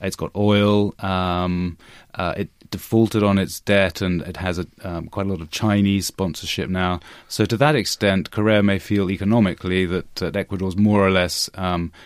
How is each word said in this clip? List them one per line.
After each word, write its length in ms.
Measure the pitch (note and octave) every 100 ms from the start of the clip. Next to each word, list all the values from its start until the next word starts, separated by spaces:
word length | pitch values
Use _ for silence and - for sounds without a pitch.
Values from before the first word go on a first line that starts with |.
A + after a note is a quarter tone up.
it's 160 | G2 -
got 160 | - G2
oil. 600 | G#2 G2+ G2+ G#2 G2+ -
Um, 760 | F#2+ F#2 F#2 F2+ F2+ F2+ F2+ E2+ - - - -
uh, 180 | F2 -
it 140 | F#2 _ -
defaulted 520 | F2+ - A2+ A2+ A2
on 160 | G#2 G2
its 220 | F#2 -
debt, 400 | - G2+ F#2+ -
and 200 | F#2 F2
it 140 | F2+ F2+
has 220 | F#2 F2
a, 80 | E2 _
um, 240 | F#2+ E2+ D#2+
quite 180 | G#2 G2
a 40 |
lot 120 | F#2
of 80 | D#2+
Chinese 560 | - G#2+ G2+ G2 G2 F2+
sponsorship 640 | - F#2+ - - - -
now. 300 | F#2 F2+ F2 - - -
So 180 | - G#2
to 120 | A2+
that 180 | D3 D3
extent, 560 | - - G#2 F#2+ -
Correa 300 | - G#2+ G#2+
may 180 | G2+ G2
feel 300 | - G#2 F#2
economically 760 | G2 G2 A#2 G2 - F#2 F#2 F2+
that, 300 | F2+ - -
that 180 | E2+ G2
Ecuador's 400 | F#2+ G2 F#2+ F2+
more 280 | G#2 G#2
or 60 | F#2+
less, 400 | F#2 F2+ - - -
um, 360 | F#2 F2 E2+ -